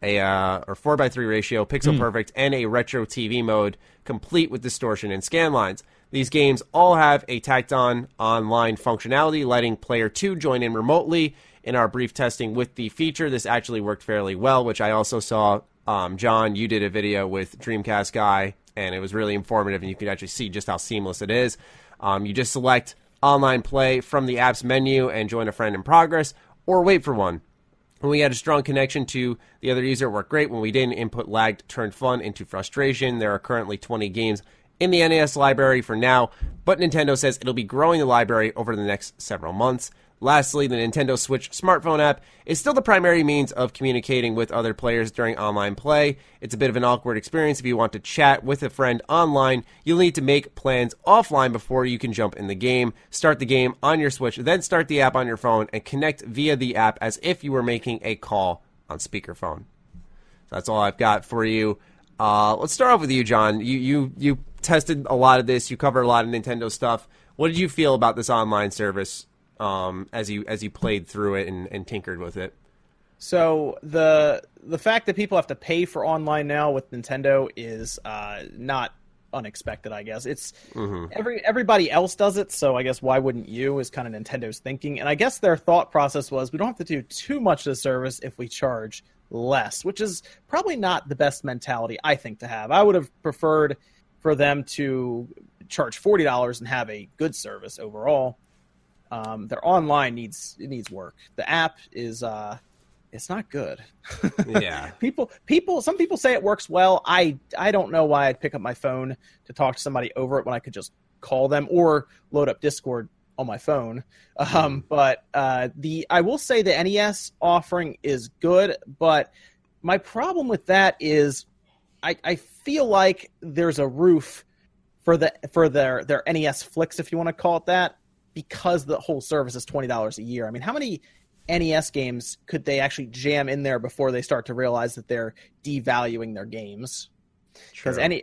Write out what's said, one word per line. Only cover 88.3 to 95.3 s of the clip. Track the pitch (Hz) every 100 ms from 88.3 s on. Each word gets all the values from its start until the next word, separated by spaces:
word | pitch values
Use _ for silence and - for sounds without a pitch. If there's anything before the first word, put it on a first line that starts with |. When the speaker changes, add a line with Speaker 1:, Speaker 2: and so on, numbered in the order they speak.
| -
Speaker 3:
we | 120
charge | - 135 117 110 - - _ -
less," | 117 123 135 107 -
which | 180 196
is | 214 170 - - _
probably | 311 392 277
not | 185 175 139
the | 139
best | 143 -
mentality, | 135 123 - 120 113 113
I | 151 139
think, | 117 104
to | 120
have. | 110 110
I | 170
would | 208 185
have | 139 _
preferred | 156 - 160 156 147 139 _ _ _ _
for | 160
them | 139 143 143
to | - - 139 131 123 120 123